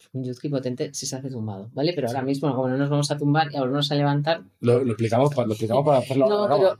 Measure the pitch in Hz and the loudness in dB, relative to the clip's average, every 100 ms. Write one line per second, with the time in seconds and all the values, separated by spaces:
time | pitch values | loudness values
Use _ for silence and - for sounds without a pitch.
0 | _ 131 127 120 151 139 127 123 147 - | _ -8 -8 -6 -4 -4 -4 -6 -8 -8
1 | 143 131 135 127 110 95 110 127 156 160 | -8 -8 -8 -8 -8 -8 -10 -4 -2 -2
2 | 123 135 131 139 151 123 127 131 143 147 | -4 -4 -2 -2 -2 0 0 0 0 0
3 | 143 147 143 151 151 147 127 143 143 143 | 0 0 0 2 0 -2 -2 -2 0 0
4 | 143 143 147 165 - - 120 120 127 110 | 2 2 0 -2 -6 -4 2 2 2 0
5 | 113 113 143 139 110 107 110 123 147 135 | 0 4 2 2 -2 -2 0 2 4 2
6 | - 131 131 208 208 147 185 - | 2 2 2 2 2 4 2 0